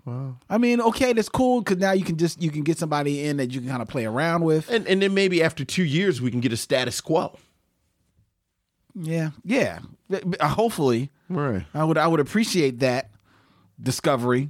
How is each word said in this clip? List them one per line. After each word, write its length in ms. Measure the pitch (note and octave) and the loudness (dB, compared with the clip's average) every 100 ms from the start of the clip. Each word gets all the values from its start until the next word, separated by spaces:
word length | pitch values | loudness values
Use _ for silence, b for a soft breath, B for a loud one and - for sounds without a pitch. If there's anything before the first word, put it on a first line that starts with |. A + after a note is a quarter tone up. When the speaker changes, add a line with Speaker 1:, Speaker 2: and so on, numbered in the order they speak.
| - | -12
Speaker 1:
Wow. 300 | B2 C3+ B2 _ | -10 -10 -12 _
Speaker 2:
I 80 | G#3+ | 0
mean, 200 | A#3+ A#3+ | 2 2
okay, 320 | A3+ A3 B3+ | 2 2 2
that's 160 | A#3 G#3 | 2 0
cool, 340 | - B3+ B3 | 0 2 2
'cause 140 | G3 F#3 | 0 0
now 160 | F#3+ | 2
you 100 | F#3+ | 2
can 140 | F3+ D#3+ | 0 0
just, 220 | E3 - | -2 0
you 100 | E3 | -4
can 100 | D3+ | -2
get 140 | D3+ D#3+ | -2 -2
somebody 460 | E3 D3 C#3+ C#3+ | -2 -2 -2 -2
in 140 | D3 C#3+ | -2 -2
that 140 | B2+ | -2
you 100 | C3 | -4
can 80 | B2 | -6
kinda 160 | C3 A2 | -6 -4
play 180 | D3 A2+ | -4 -2
around 380 | A#2 E3 E3+ | 0 0 2
with. 260 | E3 D#3 D#3 | 2 2 2
Speaker 1:
And, 160 | A#3 - | -2 0
and 160 | F#3+ | 2
then 120 | G3 | 2
maybe 280 | G3 G3 F3+ | 2 2 4
after 220 | D#3+ D#3+ C#3 | 2 0 -6
two 180 | - F3 | -2 0
years, 360 | D3+ G3+ B2 | 2 2 0
we 80 | B2 | -2
can 120 | A#2+ | 0
get 100 | A#2+ | -2
a 40 | A2+ | -2
status 420 | - C3 B2 - | 0 0 0 -4
quo. 380 | - D#3+ F#3 - _ _ _ _ _ _ _ _ _ _ _ _ _ _ _ | -2 0 -2 -10 _ _ _ _ _ _ _ _ _ _ _ _ _ _ _
Speaker 2:
Yeah, 380 | G3+ D#3+ E3 D#3+ - - | -10 -4 -2 -4 -6 -4
yeah. 340 | C4 B2+ E2 - - _ | 0 0 -4 -16 -20 _
B-, 100 | F#3 F3+ | -6 -4
b-, 100 | F#3 | -2
uh, 100 | D3 | 0
hopefully. 600 | C#3 A3+ G#3+ C#3 A#2 C#3 _ _ | 2 0 2 2 2 -2 _ _
Speaker 1:
Right. 360 | F3+ C#3+ G2 E2+ | -4 -2 -2 -4
Speaker 2:
I 100 | D3+ | -2
would, 140 | D#3+ D#3+ | 0 2
I 80 | D#3+ | 4
would 120 | E3 | 2
appreciate 600 | C3+ G#3 A3+ F#3 C#3 A#2+ | 2 0 0 2 2 2
that, 320 | C3 B2 - _ b b b b b - | 0 0 -6 _ b b b b b -8
Discovery. 680 | A#2 B2 D#3 C3+ B2 B2 | -4 -2 0 2 2 2